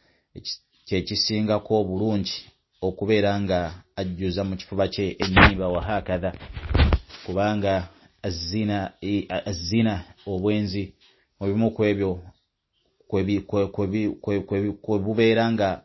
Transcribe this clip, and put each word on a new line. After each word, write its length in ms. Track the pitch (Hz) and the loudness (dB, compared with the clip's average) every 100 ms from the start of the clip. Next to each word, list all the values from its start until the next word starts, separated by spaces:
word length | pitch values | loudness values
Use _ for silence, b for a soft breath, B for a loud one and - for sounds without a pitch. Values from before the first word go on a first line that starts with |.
| _ _ _ - - - _ _ - | _ _ _ -16 -14 -14 _ _ -4
kye 160 | 92 | -2
kisingako 800 | 87 104 - 107 107 104 - 110 | -2 -2 0 0 0 0 2 2
obulungi 640 | 95 92 110 101 95 - - _ _ _ | 2 0 0 0 -2 -8 -14 _ _ _
okubeera 580 | 92 92 101 107 101 101 | -4 -2 2 4 4 2
nga 340 | 98 90 82 87 - - | 0 0 -2 -8 -12 -8
ajjuza 480 | 92 87 95 90 | -6 -4 -2 -2
mu 120 | 98 92 | -4 -6
kifuba 320 | - 98 92 | -4 -2 0
kye 280 | - 95 - | 0 -4 -2
ennyimba." 480 | 98 92 95 95 92 | 2 6 6 6 -2
وهكذا، 640 | 87 92 104 92 90 90 - - - - - - - - - - | -2 -2 -4 -2 -2 -4 -6 -12 -12 0 4 6 4 0 -14 -4
kubanga 600 | 92 104 104 98 95 90 b b _ | 0 2 2 2 0 -2 b b _
azina, 680 | 101 82 85 104 104 101 95 - 95 101 92 92 107 | -6 -6 -4 -2 0 -2 -4 -6 -2 -2 -2 -4 -4
azina, 580 | 85 85 113 110 92 - - - | -6 0 2 2 0 -6 -14 -6
obwenzi 640 | 92 104 107 101 101 92 - b b b - | -2 0 0 0 -4 -8 -12 b b b -6
mu 80 | 98 | -2
bimu 240 | 107 113 | 2 2
ku 100 | 113 | 2
ebyo 360 | 104 101 95 90 87 - _ _ _ _ _ _ - | 2 2 0 -4 -10 -20 _ _ _ _ _ _ -4
kwe 160 | 98 | -2
bi-, 180 | 95 101 | 0 -2
kwe, 260 | 95 104 95 | 0 0 0
kwe 200 | 104 95 | -2 -2
bi-, 220 | 107 104 - | 0 -2 -4
kwe, 180 | - 101 | -4 -4
kwe 180 | 92 98 | -2 -2
bi-, 160 | 104 98 | -2 -4
kwe 180 | - 104 | -2 -2
bubeera 520 | 101 110 113 113 117 | 0 4 4 4 2
nga 180 | 113 95 - | 2 0 -2